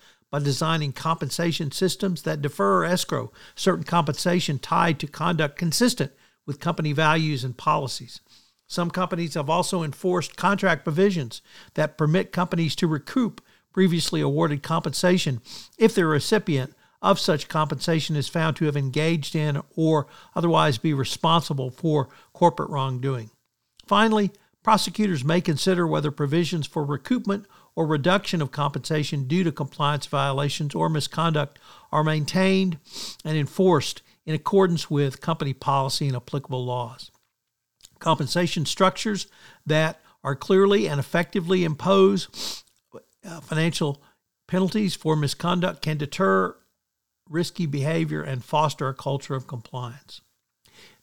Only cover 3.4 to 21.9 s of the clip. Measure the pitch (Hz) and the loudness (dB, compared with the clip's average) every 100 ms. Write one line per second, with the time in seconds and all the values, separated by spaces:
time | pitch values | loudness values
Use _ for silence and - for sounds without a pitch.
3.4 | - - 190 170 156 170 156 - 180 175 | -20 -4 -2 -2 0 0 0 -2 0 0
4.4 | - 139 - 170 170 156 151 - 165 170 | -2 -6 -2 0 0 0 -6 -4 -2 0
5.4 | 147 - 170 - 240 - 135 _ _ _ | -2 -2 -2 2 2 0 -6 _ _ _
6.4 | - 139 170 170 156 143 156 160 156 139 | -12 -6 -4 -2 -2 2 2 2 0 -2
7.4 | 131 113 156 156 131 - 123 - _ - | -4 -4 0 0 -2 -8 -12 -20 _ -20
8.4 | _ _ - - 175 180 180 170 170 165 | _ _ -10 -4 -4 -2 -4 -2 -4 -4
9.4 | 143 170 - 185 156 - 185 180 - - | -2 0 0 -2 -4 -4 0 0 -2 -2
10.4 | 185 196 190 165 - 156 202 175 117 - | 0 2 2 0 0 2 2 2 -4 -10
11.4 | _ - - - 151 - 151 180 - - | _ -20 -10 -2 -2 0 2 2 0 -2
12.4 | 180 170 165 - 170 151 - 262 220 - | -2 0 0 0 0 0 -2 0 0 -2
13.4 | _ _ _ - 185 170 - 160 143 143 | _ _ _ 2 4 4 0 0 0 2
14.4 | 165 147 - 165 160 - 180 180 160 120 | 2 0 -2 -2 -2 0 2 4 2 -4
15.4 | - - - - 226 - 160 151 - 214 | -8 -20 -12 2 2 4 2 2 2 0
16.4 | - 139 127 _ _ - 185 196 - 151 | 2 -2 -2 _ _ -4 0 2 2 -2
17.4 | - 160 156 135 - 165 - 151 135 170 | -2 -2 -2 -2 -2 -2 0 -2 -2 -2
18.4 | 160 - 156 143 135 143 156 170 135 165 | -2 0 0 0 -2 0 0 0 -2 -2
19.4 | 151 143 - - 160 151 139 - - - | 0 -2 -6 0 2 2 0 -12 -10 -2
20.4 | 170 160 156 110 160 139 131 - 160 165 | 2 4 4 2 0 0 -2 0 4 4
21.4 | - 139 131 - 165 | 2 -4 -4 -2 0